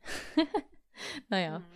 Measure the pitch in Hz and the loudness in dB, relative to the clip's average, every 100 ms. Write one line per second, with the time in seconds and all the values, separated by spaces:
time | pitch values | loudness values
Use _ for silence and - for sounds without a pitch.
0 | - - - - 311 - - - _ - | -10 -10 0 2 4 2 -2 -18 _ -14
1 | - 294 - 190 170 160 175 | -10 -10 -2 0 0 -2 -8